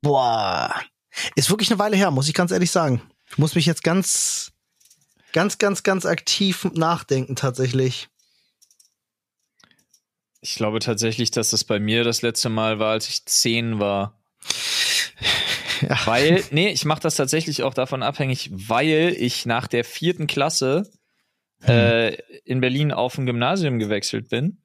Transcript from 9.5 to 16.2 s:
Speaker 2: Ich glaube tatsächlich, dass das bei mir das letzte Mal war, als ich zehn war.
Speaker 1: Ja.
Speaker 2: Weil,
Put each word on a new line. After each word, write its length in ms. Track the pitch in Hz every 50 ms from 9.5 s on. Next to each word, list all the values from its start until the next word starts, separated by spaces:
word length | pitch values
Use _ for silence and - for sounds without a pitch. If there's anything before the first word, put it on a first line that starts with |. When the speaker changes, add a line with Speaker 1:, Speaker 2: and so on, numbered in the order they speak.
| _ _ _ _ _ _ _ _ _ _ _ _ _ _ _ _ _ _ _
Speaker 2:
Ich 120 | - -
glaube 240 | - 113 107 107 113
tatsächlich, 500 | 101 - 113 104 113 113 110 - 120 113
dass 200 | - - 110 -
das 120 | - 110 -
bei 160 | - 113 104
mir 240 | 104 107 110 117 120
das 200 | 117 117 - -
letzte 260 | 120 113 - - 123
Mal 320 | 110 110 110 110 110 104
war, 100 | 110 110 110
als 160 | 110 - -
ich 160 | - - _
zehn 520 | - - - - 123 117 117 117 117 113 107
war. 400 | 104 101 101 98 98 104 - _ _ _ _ _ - - - - - - - - - - - - - - - - - - - - - - - - - - - - -
Speaker 1:
Ja. 160 | - - 120 -
Speaker 2:
Weil, 360 | - 113 120